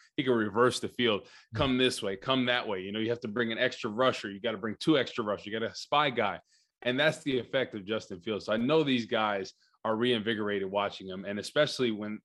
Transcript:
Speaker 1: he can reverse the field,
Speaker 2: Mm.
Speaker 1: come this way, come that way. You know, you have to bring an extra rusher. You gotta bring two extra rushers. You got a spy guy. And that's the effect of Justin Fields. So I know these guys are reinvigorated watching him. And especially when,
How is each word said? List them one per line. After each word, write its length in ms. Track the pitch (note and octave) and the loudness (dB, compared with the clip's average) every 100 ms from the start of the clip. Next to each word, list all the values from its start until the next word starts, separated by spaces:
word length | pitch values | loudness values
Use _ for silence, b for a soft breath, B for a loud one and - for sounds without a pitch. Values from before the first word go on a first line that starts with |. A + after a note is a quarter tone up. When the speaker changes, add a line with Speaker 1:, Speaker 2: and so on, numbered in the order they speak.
| b - | b -2
Speaker 1:
he 80 | |
can 100 | C3 | 2
reverse 460 | A#2 G#2+ G2+ B2 - | 2 4 4 4 4
the 80 | G2+ | -4
field, 340 | - A#2 G2+ | 0 2 2
Speaker 2:
Mm. 360 | - - - A2 | -2 -20 -8 0
Speaker 1:
come 200 | C#3 B2+ | 2 4
this 240 | B2+ - | 2 2
way, 120 | G#2 G2 | -4 -4
come 300 | - C3 B2 | 0 2 2
that 220 | B2 A2+ | 0 0
way. 140 | F#2+ | -4
You 100 | F#2+ | -4
know, 80 | G#2+ | -2
you 100 | A2 | -2
have 120 | A#2 | -2
to 60 | A2+ | -4
bring 240 | G#2 A2+ | -2 -2
an 60 | A2 | 0
extra 320 | B2+ - A#2 | 0 0 -4
rusher. 400 | G#2+ B2+ - G#2+ | 2 2 2 -4
You 100 | G2 | -6
gotta 200 | A#2 G#2+ | -4 -2
bring 160 | A2 G2+ | -4 -2
two 200 | - D3 | 2 2
extra 240 | A#2 - | 2 -2
rushers. 240 | G#2+ F#2+ G#2+ | -2 -2 -4
You 120 | A2 | -4
got 80 | A2 | -4
a 60 | |
spy 380 | - - D3 D3 | -6 0 2 2
guy. 300 | A#2 G#2 F2 - _ _ _ | 2 0 -2 -12 _ _ _
And 160 | B2 B2+ | -2 2
that's 240 | D#3 D3+ | 2 0
the 160 | D3 C3 | -2 -2
effect 340 | A2 C3+ B2 | 0 -2 -2
of 100 | A2 | -4
Justin 380 | F#2+ A2 - F#2 | -4 -6 -6 -8
Fields. 240 | A2 G#2 - | -4 -4 -2
So 80 | |
I 40 | A2 | 0
know 260 | A#2+ D#3+ | 2 2
these 240 | D3 B2+ G#2+ | 4 0 0
guys 460 | A2+ G#2+ G2+ F#2+ - _ _ | 0 2 0 -4 -12 _ _
are 120 | A2 A2 | -2 0
reinvigorated 760 | B2 A#2 G#2 G#2+ G#2 G2+ F#2+ | 2 2 0 -2 -2 -2 -2
watching 380 | G2+ G2+ - F#2+ | 0 0 -2 -10
him. 180 | F#2 F#2+ | -10 -6
And 140 | G2+ | -6
especially 500 | F#2+ D3 D3 - B2 | -2 0 0 0 -2
when, 300 | G#2+ G#2 G#2+ | -2 -6 -10